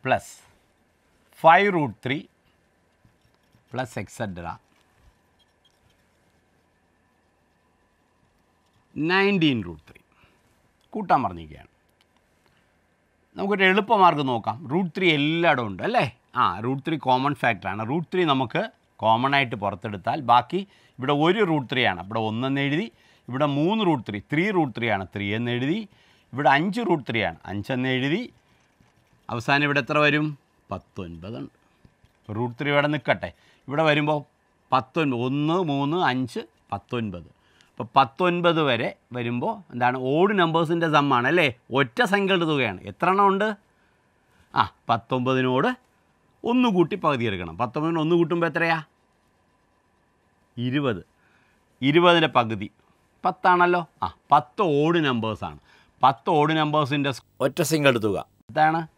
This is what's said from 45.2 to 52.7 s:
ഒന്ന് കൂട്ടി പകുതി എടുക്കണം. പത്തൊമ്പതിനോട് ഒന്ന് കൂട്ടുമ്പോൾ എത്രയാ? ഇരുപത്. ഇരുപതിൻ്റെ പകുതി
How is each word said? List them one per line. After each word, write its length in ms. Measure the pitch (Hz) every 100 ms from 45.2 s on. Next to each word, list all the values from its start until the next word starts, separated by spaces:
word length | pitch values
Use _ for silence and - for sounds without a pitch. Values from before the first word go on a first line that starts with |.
| 123 131 127 127 214 254 _ _ _ _ _ _ 220
ഒന്ന് 180 | 247 247 185
കൂട്ടി 200 | 160 202
പകുതി 200 | 170 135 117
എടുക്കണം. 240 | 95 90 82
പത്തൊമ്പതിനോട് 400 | 120 151 160 170
ഒന്ന് 120 | 156 170
കൂട്ടുമ്പോൾ 280 | 165 170 170
എത്രയാ? 260 | 156 165 165 147 _ _ _ _ _ _ _ _ _ _ _ _ _ _ _ _ - 123
ഇരുപത്. 360 | 135 139 95 - _ _ _ _ _ _ _ 131
ഇരുപതിൻ്റെ 420 | 156 175 175 156 127
പകുതി 300 | 113 110 101